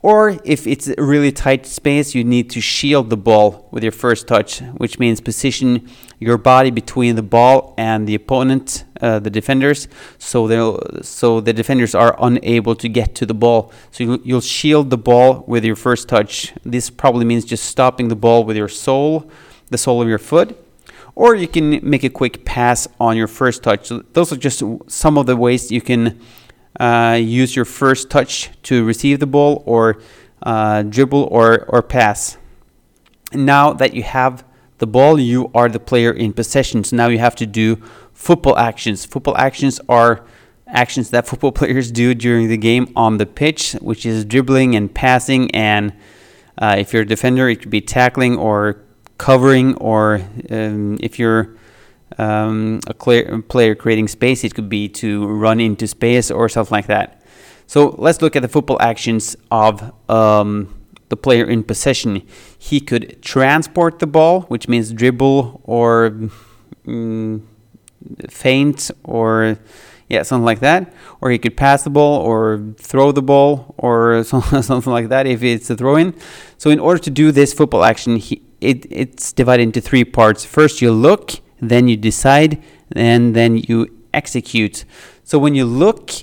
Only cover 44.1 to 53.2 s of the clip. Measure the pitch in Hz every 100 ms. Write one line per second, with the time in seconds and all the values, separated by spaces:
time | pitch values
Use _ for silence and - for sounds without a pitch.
44.1 | 110 104 123 131 131 131 117 101 - 131
45.1 | 127 - 131 127 - 107 104 104 104 -
46.1 | _ - _ _ - 110 101 101 120 104
47.1 | 107 127 131 127 113 - 107 - 127 127
48.1 | 123 127 120 107 104 104 101 _ _ _
49.1 | _ - 131 131 135 131 - 110 110 107
50.1 | 104 95 110 - 110 110 107 104 104 120
51.1 | - 117 113 110 - _ _ _ _ _
52.1 | - 110 107 110 110 107 110 - - -
53.1 | 120